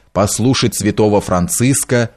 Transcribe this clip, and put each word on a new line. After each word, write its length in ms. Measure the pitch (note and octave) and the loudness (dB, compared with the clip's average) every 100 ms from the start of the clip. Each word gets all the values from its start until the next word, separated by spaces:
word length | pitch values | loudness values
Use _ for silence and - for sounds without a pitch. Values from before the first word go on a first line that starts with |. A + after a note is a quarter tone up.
| _ | _
послушать 640 | F2 G#2 - A#2 C3 A#2 | -2 0 0 0 0 0
святого 480 | - G2+ G2+ A2 G#2 | -2 -2 2 2 2
Франциска, 880 | - F2+ F2 - B2 C3+ - B2 A#2 | 0 -2 -2 0 0 0 0 -2 -2